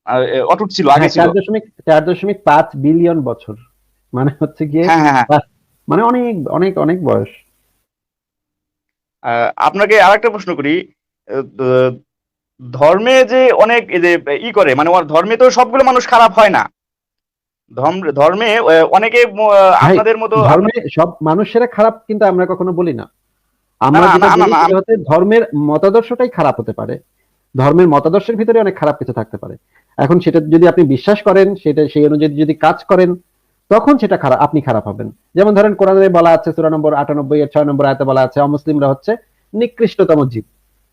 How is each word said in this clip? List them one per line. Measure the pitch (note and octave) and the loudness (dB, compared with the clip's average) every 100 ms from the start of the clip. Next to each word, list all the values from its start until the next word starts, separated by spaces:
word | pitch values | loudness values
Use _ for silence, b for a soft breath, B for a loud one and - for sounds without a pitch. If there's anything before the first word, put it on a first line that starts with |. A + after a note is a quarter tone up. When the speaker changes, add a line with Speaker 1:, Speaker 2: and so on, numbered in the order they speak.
| - | -6
Speaker 1:
আহ, | B2+ | -4
এ, | B2+ C3 | -2 -4
অটুট | A#2+ F3 G#3+ | -2 -2 -2
ছিল, | - D3+ | -2 2
আগে | C#3+ | 4
Speaker 2:
হ্যাঁ, | D#3 | 2
Speaker 1:
ছিল। | E3 | 2
Speaker 2:
চার | E3+ | 0
দশমিক, | F#3+ F#3+ G#3+ | 0 -4 -8
চার | G#3+ _ - D#3 D#3 | -8 _ 0 0 0
দশমিক | F3+ G3 G3 | -4 -6 -4
পাঁচ | - D3 G#3+ C#3 | 0 0 0 -4
বিলিয়ন | C#3+ E3 E3+ E3 | 0 2 0 -2
বছর, | B2+ A#2 - G#2+ _ _ _ _ _ | -4 -8 -12 -20 _ _ _ _ _
মানে | B2 C#3 C#3+ | -4 -4 -2
হচ্ছে | D3+ - D#3 | -8 -6 -6
গিয়ে | D#3 | -2
Speaker 1:
হ্যাঁ, | E3+ E3 | 0 2
হ্যাঁ, | D3+ | 2
হ্যাঁ। | C3 A#2+ | 0 0
Speaker 2:
পাঁচ, | D3 - _ _ _ - | 0 -2 _ _ _ -4
মানে | D#3 | -2
অনেক, | A#3 B3 A#3+ G3 C3+ | 0 -2 -4 -6 -6
অনেক, | D#3 F#3 F#3 | -2 -2 -2
অনেক | D3+ F3+ C#3+ | -4 -2 -2
বয়স। | G#2+ A2 - _ _ _ _ _ _ _ _ _ _ _ _ _ _ _ _ _ _ | -2 -4 -12 _ _ _ _ _ _ _ _ _ _ _ _ _ _ _ _ _ _
Speaker 1:
আহ, | - A#2 A#2 - | -6 -2 -4 -2
আপনাকে | - G3 G3+ G#3+ | -2 0 2 4
আরেকটা | F#3 G#3+ A#3 | 4 2 0
প্রশ্ন | G#3 F#3 D3+ | -6 -8 -6
করি, | C#3+ E3+ - _ _ _ - | -4 -4 -6 _ _ _ -12
আহ, | C3+ | -10
দ-, | C3+ - B2+ B2+ B2+ B2+ _ _ _ _ _ _ B2+ | -10 -6 -2 0 0 -4 _ _ _ _ _ _ -18
ধর্মে | B2+ D3 F#3+ A#3 C4 | 0 2 2 2 2
যে | B3+ B3+ B3+ | 2 2 2
অনেক | - G#3+ A#3 F#3 | 2 2 0 -2
এই | D3+ | -2
যে | F3 E3+ C#3 C#3+ | 0 0 -4 -8
ই | A#3+ | -4
করে, | G#3 E3 C3 | 0 0 0
মানে, | D#3+ | 0
ওর | F3+ D3+ | 0 0
ধর্মে | D#3 F#3 A3+ | -2 -2 2
তো | B3+ | 2
সবগুলো | B3 A#3+ C4 | 2 0 2
মানুষ | C4 B3 - | 2 0 0
খারাপ | A#3 A3+ | 2 4
হয় | G3+ G#3+ | 4 2
না। | D3 G#2+ - _ _ _ _ _ _ _ _ _ A#2 | 2 -4 -10 _ _ _ _ _ _ _ _ _ -4
ধর্ম-, | C#3+ F#3 E3+ | -4 -2 -6
ধর্মে, | C#3 D3+ F#3+ A3+ A3+ | 0 0 2 -2 0
আহ, | A3 E3 D#3+ | 2 2 4
অনেকে | F#3+ A3 A#3+ A#3+ | 0 0 0 0
ম-, | G3 G#3+ | 0 2
আহ, | G3 F#3+ F3 | 4 4 4
Speaker 2:
ভাই, | - | 2
Speaker 1:
আপনাদের | F#3+ G#3+ A3+ | 2 0 -2
মতো | A3 A3 | -2 0
Speaker 2:
ধর্মে | G#3 F3 G#3 A#3 C#3+ - | 2 2 0 -4 -6 -2
সব | F3 - | -4 -2
মানুষেরা | D#3 E3+ G3+ A#3 A#3+ | -4 -2 -2 -2 -2
খারাপ | G#3 A3 A3 - | 0 -2 -2 -10
কিন্তু | G#3+ G#3 | -2 0
আমরা | F3+ F#3 | 0 -2
কখনো | F#3 F#3 | -4 -4
বলি | F3 F3 | -4 -4
না। | A#2+ G2+ _ _ _ _ _ _ _ | -6 -12 _ _ _ _ _ _ _
আমরা | B2 D#3 | 0 4
Speaker 1:
না, | F#3 | 4
না, | |
Speaker 2:
যেটা | F3 F#3+ | 4 2
Speaker 1:
না, | - | 2
না, | |
Speaker 2:
বলি | G3 | 2
Speaker 1:
না, | D3+ | 2
Speaker 2:
সেটা | E3+ F#3+ | 2 0
হচ্ছে | F#3+ A3+ | 0 -4
ধর্মের | C#3 D#3+ F#3+ A3+ A3+ D3 | 0 0 2 2 0 -2
মতাদর্শটাই | D3 D3+ G3 A3 A3 A#3+ B3 | -2 0 2 0 -2 -4 -4
খারাপ | - D3 B2 | 0 -2 -2
হতে | A2+ | -8
পারে, | A2 A2 C3+ _ _ _ _ _ B2+ | -10 -10 -10 _ _ _ _ _ -2
ধর্মের | C3+ D#3+ F3+ | 2 4 4
মতাদর্শের | C#3+ D3+ F#3+ G3+ A3 | 2 0 -2 -2 -4
ভিতরে | A3+ A3+ | 0 0
অনেক | G3+ F#3 | 0 -2
খারাপ | D3+ C#3+ | -4 -4
কিছু | C3 | -8
থাকতে | B2 A2 - | -8 -10 -12
পারে। | - - _ _ _ - | -16 -18 _ _ _ -4
এখন | C#3 F3 | 0 2
সেটা | E3+ D#3+ | 2 -2
যদি | D3+ E3 F3 | 0 4 4
আপনি | E3 | 4
বিশ্বাস | D3+ C3+ - G#3 | 0 0 0 0
করেন, | G#3 F#3+ F#3+ G3+ | 2 2 2 0
সেটা | - D3 D3 | -4 -2 -2
সেই | D3+ D3 | 0 0
অনুযায়ী | D3 D#3 D3 | 2 -2 -2
যদি | D#3 | -4
কাজ | D3+ D#3 D#3+ | 0 -2 -2
করেন, | - F#3 F3+ F3+ _ _ _ _ _ | -2 0 2 -2 _ _ _ _ _
তখন | G#3+ - C#4 | 0 2 0
সেটা | G3+ F3+ | 0 -2
খারাপ, | C#3 B2+ | 0 0
আপনি | D3 D#3 | 0 -2
খারাপ | C#3 B2 G#2+ | -2 -4 -4
হবেন। | G2+ G#2+ - _ E3 | -12 -14 -16 _ 0
যেমন | G#3 G3+ | 2 2
ধরেন, | G#3+ G3 | 0 2
কোরআনে | G3 F#3+ F#3+ | 2 2 2
বলা | F3 E3+ | 4 2
আছে, | D#3+ E3+ | 2 0
সূরা | D#3+ D#3+ | -4 -2
নম্বর | D#3 D3+ | -2 -2
আটানব্বই | C#3+ D3 D3 C3+ D3+ | -2 -4 -6 -2 -2
এর | C#3+ | 0
ছয় | D3+ | -2
নম্বর | D3 C#3 C#3+ | -2 0 -2
আয়াতে | C3+ | -2
বলা | C3+ C3 | -2 0
আছে, | B2+ C#3+ | 0 0
অমুসলিমরা | C#3+ D3 D#3 D3+ C#3 | -2 -2 -4 -2 -2
হচ্ছে | C#3 - A#3 _ _ _ | -2 -4 -8 _ _ _
নিকৃষ্টতম | G#3 A#3 - A3+ - F3+ D3+ C3+ | -6 -6 -4 -6 -2 0 2 0
জীব, | A#2 - _ _ _ _ | -6 -14 _ _ _ _